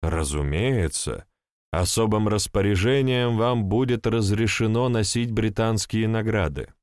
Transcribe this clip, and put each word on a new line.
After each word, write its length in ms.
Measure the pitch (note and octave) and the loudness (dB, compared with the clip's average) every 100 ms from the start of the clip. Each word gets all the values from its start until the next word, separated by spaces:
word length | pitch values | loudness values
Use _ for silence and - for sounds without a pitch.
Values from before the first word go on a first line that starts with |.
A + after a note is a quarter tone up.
Разумеется, 1200 | E2 D#2+ D2+ D2 C#2+ D2+ A#2+ C3 E2+ - - - - _ _ _ _ | -2 -2 -2 -2 -2 0 0 0 0 -2 -6 -8 -12 _ _ _ _
особым 560 | D#2+ F2+ - A2+ G#2+ G#2+ | -2 0 2 2 2 2
распоряжением 1080 | G#2 - G#2 G2 G2+ G#2 C#3 C3 B2+ A#2+ A#2 | 0 -2 0 2 2 2 2 2 0 0 0
вам 280 | A#2 B2 | 0 0
будет 420 | G2+ A2 B2+ A#2+ A#2+ | 0 0 0 0 0
разрешено 800 | A2+ G2+ G#2 A2+ - A2+ A2+ B2+ | 0 0 2 0 0 0 2 2
носить 440 | A#2 G#2 A#2+ A#2+ | 0 0 0 -2
британские 760 | A2 A2 G#2 A2+ A2 - A2 A2 | 0 -2 0 0 0 -2 -2 0
награды. 680 | A2+ G#2+ A2 E2 C#2 - - | 0 0 0 0 -4 -10 -14